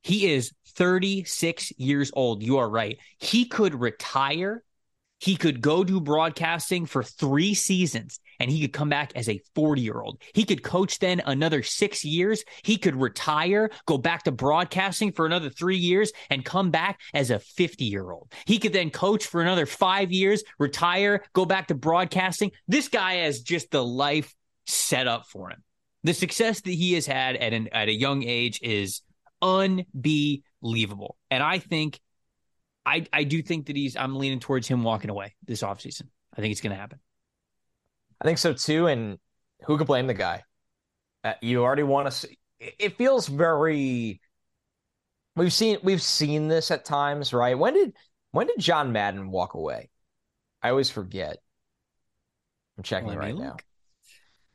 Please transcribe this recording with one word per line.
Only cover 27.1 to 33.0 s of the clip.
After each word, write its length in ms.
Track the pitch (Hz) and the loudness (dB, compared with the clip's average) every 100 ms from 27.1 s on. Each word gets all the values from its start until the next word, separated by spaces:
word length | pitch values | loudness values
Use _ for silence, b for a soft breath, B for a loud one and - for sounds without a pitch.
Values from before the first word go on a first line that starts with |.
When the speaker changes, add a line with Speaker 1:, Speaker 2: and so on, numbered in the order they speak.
| 131 131 127 | 0 -2 0
Speaker 1:
at 160 | 117 | 0
an, 160 | 113 110 | -2 -2
at 160 | 113 107 | -2 0
a 40 | |
young 280 | 110 135 139 | 0 0 0
age 380 | 120 120 120 - | -2 -2 -2 -4
is 400 | 117 104 98 - - _ _ _ | -2 -2 -2 -6 -14 _ _ _
unbelievable. 1800 | 185 190 196 185 180 135 139 151 147 143 - _ 117 113 104 101 104 - _ | 2 4 2 0 -4 -4 0 2 2 -2 -8 _ -4 -2 -2 -6 -12 -14 _
And 120 | 131 | -2
I 160 | 151 185 | 0 -2
think, 420 | - 160 151 - _ _ _ _ _ _ _ _ 135 | -2 -4 -4 -6 _ _ _ _ _ _ _ _ -2
I, 200 | 160 | -2